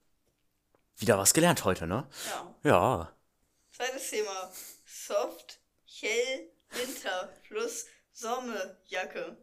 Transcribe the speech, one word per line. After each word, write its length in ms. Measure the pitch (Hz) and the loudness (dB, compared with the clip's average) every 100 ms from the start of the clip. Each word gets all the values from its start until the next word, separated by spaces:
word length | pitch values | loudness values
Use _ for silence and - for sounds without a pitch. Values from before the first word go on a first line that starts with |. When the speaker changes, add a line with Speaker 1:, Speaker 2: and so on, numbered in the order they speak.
| _ _ _ _ _ _ _ _ _ - | _ _ _ _ _ _ _ _ _ -4
Speaker 1:
Wieder 200 | 104 101 | 2 4
was 160 | 98 | 6
gelernt 320 | - 170 147 101 | 6 6 4 2
heute, 220 | 92 82 | 0 0
ne? 200 | 101 139 - - | -2 -4 -8 -8
Speaker 2:
Ja. 260 | - - - | -8 -10 -2
Speaker 1:
Ja. 480 | 147 95 101 113 80 - _ _ _ _ _ | 6 8 6 2 -2 -14 _ _ _ _ _
Speaker 2:
Zweites 380 | - 254 262 - | -8 -6 -6 -6
Thema. 400 | 220 214 190 185 - - - - | -4 -4 -4 -10 -14 -18 -20 -20
Soft 760 | - - 233 247 - - - _ _ _ | -14 -2 0 0 -4 -18 -20 _ _ _
Shell 640 | - 208 226 247 269 - _ _ | -8 -2 0 0 -2 -8 _ _
Winter 640 | - 254 - - 185 185 - - | -6 -6 -6 -4 -4 -4 -12 -10
plus 380 | 214 233 - - - _ | -4 -4 -6 -12 -16 _
Sommerjacke. 1200 | - 226 254 254 208 185 - _ 185 185 - 165 - | -10 -4 -4 -4 -6 -6 -12 _ -6 -6 -6 -10 -12